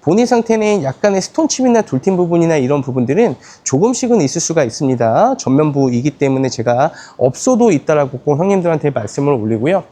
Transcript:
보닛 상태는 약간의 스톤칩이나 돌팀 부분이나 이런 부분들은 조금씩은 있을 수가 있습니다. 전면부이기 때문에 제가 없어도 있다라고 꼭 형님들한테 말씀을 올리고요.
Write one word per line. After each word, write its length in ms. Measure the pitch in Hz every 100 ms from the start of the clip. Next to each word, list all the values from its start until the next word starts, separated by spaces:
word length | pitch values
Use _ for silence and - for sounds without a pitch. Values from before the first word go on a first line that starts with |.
보닛 240 | - 202 240
상태는 580 | 240 226 220 214 208
약간의 380 | 135 - 208 196
스톤칩이나 600 | - - 320 - 254 233
돌팀 340 | 208 - - 185
부분이나 400 | 175 170 165 156
이런 240 | 123 147
부분들은 540 | 131 127 120 160 233 127 - -
조금씩은 560 | - 131 220 247 240 226
있을 220 | 139 170
수가 240 | - 165 123
있습니다. 720 | - 139 127 113 127 226 269
전면부이기 720 | - 135 156 143 135 120 143
때문에 380 | - 135 131 131
제가 420 | - 117 120 156 - - -
없어도 540 | 131 - - 247 233
있다라고 480 | 147 - 151 139 131
꼭 180 | - 147
형님들한테 500 | 190 196 170 160 147
말씀을 420 | 127 107 - 143
올리고요. 540 | 135 107 113 135 190 -